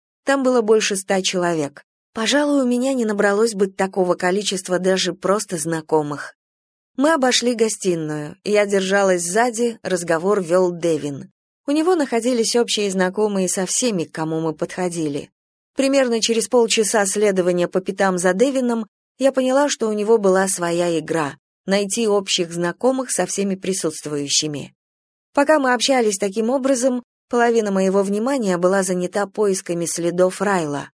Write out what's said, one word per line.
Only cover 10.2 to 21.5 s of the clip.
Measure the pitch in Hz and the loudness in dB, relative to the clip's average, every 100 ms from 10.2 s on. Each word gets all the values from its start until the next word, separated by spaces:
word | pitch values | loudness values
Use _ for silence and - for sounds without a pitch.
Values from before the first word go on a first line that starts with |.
| 185 208 | 0 0
вел | 165 180 185 | 2 2 2
Дэвин. | 175 165 151 147 139 - _ _ _ - | 0 -2 -2 -4 -8 -14 _ _ _ -2
У | |
него | 302 320 359 | 0 2 2
находились | 277 233 226 247 226 | 0 0 0 0 0
общие | 240 208 - 208 | 0 0 -2 -2
знакомые | 190 185 196 214 196 180 | 0 0 0 0 0 -2
со | - | -2
всеми, | 180 - 247 190 | -2 -2 0 -2
к | 151 | -4
кому | - 160 160 | -6 -4 -2
мы | 160 | -4
подходили. | 156 170 - 180 175 151 143 - _ _ _ _ | -4 -6 -4 -6 -4 -4 -6 -10 _ _ _ _
Примерно | - 269 277 254 226 | -2 2 2 2 0
через | 208 226 214 | 0 0 2
полчаса | 247 226 - 214 226 202 | 2 2 2 2 2 0
следования | 208 208 190 180 175 175 | 2 2 2 2 2 0
по | 185 | -2
пятам | 190 196 196 180 | -4 0 0 2
за | 185 | 0
Дэвином | 185 269 262 240 233 220 _ _ - | 2 2 2 0 -2 -6 _ _ -2
я | 262 | 0
поняла, | 262 254 262 285 | 2 2 2 2
что | 285 226 | 0 -2
у | |
него | 214 208 226 | -2 2 4
была | 196 190 190 | 4 4 2
своя | 190 170 170 175 165 | 0 -2 0 0 -2
игра — | 151 165 143 - _ | -2 -2 -2 -6 _